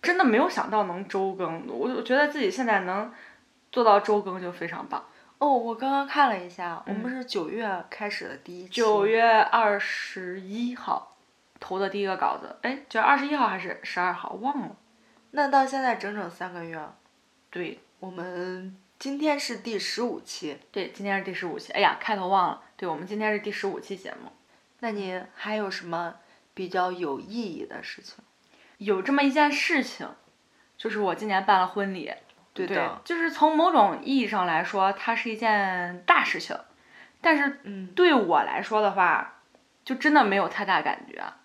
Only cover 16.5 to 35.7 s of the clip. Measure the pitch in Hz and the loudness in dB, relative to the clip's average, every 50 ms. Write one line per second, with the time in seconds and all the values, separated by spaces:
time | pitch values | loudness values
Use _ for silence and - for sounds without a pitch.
16.5 | 175 175 165 165 165 160 151 - - _ _ _ _ _ _ _ _ _ _ _ | -8 -10 -12 -10 -10 -12 -12 -14 -16 _ _ _ _ _ _ _ _ _ _ _
17.5 | - 175 175 160 - - _ _ _ _ - 190 185 180 175 185 180 175 180 185 | -8 -8 -6 -6 -8 -12 _ _ _ _ -14 -14 -10 -10 -10 -8 -6 -6 -6 -6
18.5 | 185 185 185 190 190 - _ _ _ _ - 269 277 285 302 311 294 285 285 - | -8 -10 -10 -14 -16 -18 _ _ _ _ -8 -8 -4 0 0 0 0 0 -2 -6
19.5 | 240 - - 240 220 190 170 - - - 240 240 190 - - - - - - 151 | -8 -8 -8 -6 -6 -4 -4 -4 -4 -2 -2 -4 -4 -6 -10 -14 -14 -10 -8 -8
20.5 | 139 - _ _ - 202 180 - - - 196 202 196 196 190 190 180 175 - 175 | -10 -10 _ _ -6 -6 -6 -6 -8 -8 -4 -4 -2 -2 -4 -6 -8 -8 -8 -8
21.5 | 147 - - - - 160 196 165 135 - - - 220 196 185 180 196 196 180 160 | -8 -10 -10 -6 0 4 4 4 2 2 -4 -4 -2 -2 0 2 4 4 4 2
22.5 | - - - - _ - - 175 160 143 175 180 208 214 214 214 214 202 208 208 | 0 -6 -12 -20 _ -8 -6 -6 -6 -6 -8 -8 -6 -2 0 0 0 -2 -4 -6
23.5 | 202 - - 196 170 131 - - 196 180 - - - - - - - _ _ _ | -8 -4 -4 -4 -4 -6 -8 -10 -12 -12 -10 -14 -14 -14 -16 -20 -20 _ _ _
24.5 | _ _ _ _ _ _ - 233 214 202 196 190 185 185 185 - _ - - 208 | _ _ _ _ _ _ -6 -6 -4 -4 -4 -4 -6 -8 -8 -10 _ -12 -8 -4
25.5 | 214 214 208 196 185 - - 170 170 165 175 165 165 - _ _ _ _ _ _ | -4 -2 -2 -4 -6 -8 -8 -6 -4 -4 -4 -6 -8 -14 _ _ _ _ _ _
26.5 | _ - 190 175 185 185 180 180 180 175 175 147 135 131 - 170 208 240 226 196 | _ -10 -8 -2 0 0 0 0 -2 -4 -4 -4 -4 -6 -8 -10 -8 -6 -6 -6
27.5 | 156 - - - - - - - - - - - - - _ _ _ _ _ _ | -6 -10 -10 -10 -12 -12 -12 -12 -14 -16 -18 -20 -20 -20 _ _ _ _ _ _
28.5 | _ _ _ _ _ _ 208 202 202 190 190 - 277 285 285 277 254 302 294 294 | _ _ _ _ _ _ 0 0 0 0 2 2 2 4 4 4 6 4 4 4
29.5 | 285 - - - 339 285 233 - - - 139 - - _ _ _ _ _ _ _ | 4 0 0 0 0 0 0 -2 -8 -12 -14 -14 -14 _ _ _ _ _ _ _
30.5 | _ _ _ _ _ _ - 226 202 208 208 185 170 170 214 214 196 190 190 - | _ _ _ _ _ _ -6 -6 -2 0 0 0 -2 -2 -2 0 0 0 4 4
31.5 | 202 185 185 185 - 208 196 196 190 185 - - - - - _ _ _ _ _ | 4 6 4 2 0 -2 -2 -2 -4 -6 -8 -8 -10 -12 -14 _ _ _ _ _
32.5 | _ - 185 175 196 160 139 - - - - - 339 339 330 330 - - 294 311 | _ -6 -4 -2 0 0 -2 -2 -4 -8 -8 -6 -4 -2 -2 -2 2 4 4 4
33.5 | 320 302 330 370 339 269 214 190 160 - - - 269 269 233 196 208 202 180 175 | 6 6 4 6 6 6 6 6 4 -2 -4 0 0 2 2 2 0 0 0 2
34.5 | 160 156 175 - - 196 190 190 202 196 - - 233 226 - 240 220 214 226 226 | 2 0 0 0 0 2 2 2 2 0 -2 -2 -2 -2 -2 -4 -6 -2 0 2
35.5 | 214 208 196 190 | 2 4 2 0